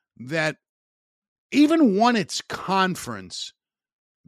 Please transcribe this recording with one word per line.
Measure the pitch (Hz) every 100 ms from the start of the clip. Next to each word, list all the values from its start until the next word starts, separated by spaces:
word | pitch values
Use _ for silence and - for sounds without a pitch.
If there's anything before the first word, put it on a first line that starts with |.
| _ -
that | 123 160 156 - _ _ _ _ _ _ _ _ _
even | 262 302 330 262 190
won | 240 233
its | 160 -
conference | - - - 190 185 165 123 104 92 - - _ _ _ _ _ _ _